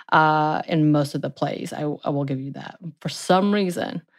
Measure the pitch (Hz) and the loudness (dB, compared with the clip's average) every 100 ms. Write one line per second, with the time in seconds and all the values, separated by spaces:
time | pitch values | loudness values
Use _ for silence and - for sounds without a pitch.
0 | - 170 156 156 151 156 - 170 151 147 | 0 4 4 4 2 0 0 2 4 4
1 | 143 - 135 - 143 - - - 151 147 | 2 -2 -6 -4 -4 -4 -8 -6 -6 -6
2 | - 143 139 131 135 135 - - 170 147 | -4 -2 -2 -4 -8 -12 -14 -14 -14 -10
3 | - - - 185 202 208 190 175 - 175 | -10 -6 2 2 4 2 0 -2 -6 -8
4 | - | -12